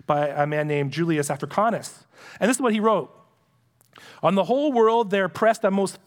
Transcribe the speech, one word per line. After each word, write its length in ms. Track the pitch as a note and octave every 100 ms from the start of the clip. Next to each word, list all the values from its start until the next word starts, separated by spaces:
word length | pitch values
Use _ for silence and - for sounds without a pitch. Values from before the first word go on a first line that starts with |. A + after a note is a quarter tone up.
| -
by 220 | D3 D3
a 180 | D3 D3
man 220 | D3+ D3+
named 240 | D3 C#3
Julius 360 | C#3+ E3+ D#3 C#3+
Africanus. 760 | C#3+ - - A3 F#3 - - _ _ - -
And 100 | G3+
this 100 | B3+
is 20 |
what 100 | B3+
he 60 | G#3+
wrote. 380 | G#3+ G3 C3 - _ _ _ _ _ _ _ - - -
"On 120 | D#3
the 100 | G3
whole 280 | F3+ C4 D4
world, 380 | A#3+ A3 A3+ A3
there 180 | G3 F#3
pressed 360 | - A3 A3
a 60 | G3+
most 280 | G3 F#3+ -